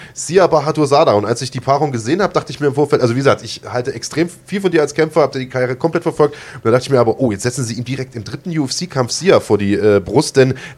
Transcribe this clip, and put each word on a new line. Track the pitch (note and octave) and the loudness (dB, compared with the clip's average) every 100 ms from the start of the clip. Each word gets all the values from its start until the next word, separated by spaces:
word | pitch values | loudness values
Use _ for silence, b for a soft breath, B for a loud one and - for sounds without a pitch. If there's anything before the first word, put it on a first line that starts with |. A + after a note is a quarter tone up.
| B | B
Sia | - - F#3 E3 | -12 -2 2 4
Bahadur | D#3 C#3+ D#3 C#3+ | 2 0 0 2
Sada. | C#3+ D#3+ | 4 4
Und | G#2 G2+ | 2 0
als | A#2+ | -2
ich | B2+ | -6
die | B2 | -6
Paarung | C3 C#3 D3+ | -2 0 0
gesehen | A#2+ G#2+ F3+ | -4 -2 0
hab, | F#3 D#3 | 0 -2
dachte | - | -4
ich | C#3 | -2
mir | D3 | -2
im | C#3 | 0
Vorfeld, | D3 C#3+ | 2 2
also | B2 B2 | 2 2
wie | |
gesagt, | C3+ G#2 | 2 2
ich | A#2 - G2 | -2 -14 -8
halte | A#2+ B2 A2+ | -6 -6 -8
extrem | - D#3 E3+ | -6 -4 -4
viel | - - G3 | -6 -10 -4
von | F#3+ | 0
dir | E3 | 2
als | C#3+ | 2
Kämpfer, | D3+ D#3+ E3 | 0 0 2
hab | C#3 | 0
die | C3+ B2+ C3 | 0 -6 -2
Karriere | B2 B2+ | -2 -2
komplett | E3 E3+ | -2 -2
verfolgt. | E3 - D3 B B B | -2 0 0 B B B
Und | A2+ | 0
da | |
dachte | B2 | 2
ich | C3 | 2
mir | C3 | 2
aber, | A2+ - | 2 2
"Oh, | B2+ | 0
jetzt | G2 | -2
setzen | B2 C#3 | -4 -4
sie | A#2 A2+ | -6 -6
ihm | B2 | -6
direkt | C3 C3 A#2 | -8 -8 -10
im | G2 | -12
dritten | B2+ F#3 D#3+ | -10 -6 -4
U-F-C-Kampf | C3 - C#3 C3+ A#2+ | -4 -6 -4 -2 -2
Sia | - F#3 A#2+ | 0 2 2
vor | - G2+ | 4 2
die, | G2+ | 2
äh, | G2 G#2 G2+ | 2 4 2
Brust", | F#2 A#2 - C3+ | 2 0 2 4
denn | C3 C3 B | 2 0 B